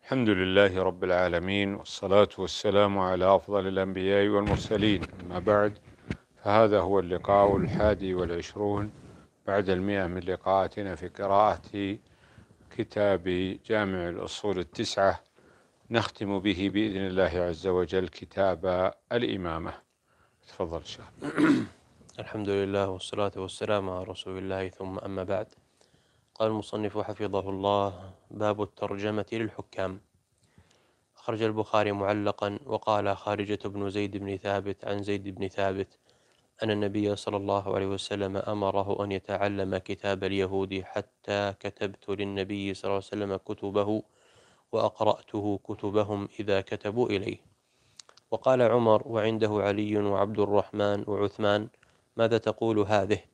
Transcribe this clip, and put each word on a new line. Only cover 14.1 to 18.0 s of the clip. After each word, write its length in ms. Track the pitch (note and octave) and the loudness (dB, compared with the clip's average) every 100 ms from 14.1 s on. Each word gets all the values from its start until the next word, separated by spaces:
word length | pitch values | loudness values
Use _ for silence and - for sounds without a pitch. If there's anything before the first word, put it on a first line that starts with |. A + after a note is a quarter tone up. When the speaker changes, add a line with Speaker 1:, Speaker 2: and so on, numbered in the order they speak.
| F#2 F#2 - G#2+ F#2 | -6 -8 -4 -2 -2
Speaker 1:
التسعة، 600 | F2 - A2 - G2 E2+ _ _ _ _ _ _ _ | -4 -6 -4 2 2 2 _ _ _ _ _ _ _
نختم 480 | A#2 A2 - G2+ G2 | 0 0 -6 -4 0
به 320 | G2+ F2 G2 | 0 0 0
بإذن 320 | G2 A2 F#2+ F#2+ | 0 0 -2 -2
الله 260 | F#2 F2+ F2 F2 | 2 2 2 -2
عز 180 | D#2+ F#2+ | -2 0
وجل 420 | F2+ F2 F#2+ | 0 2 -2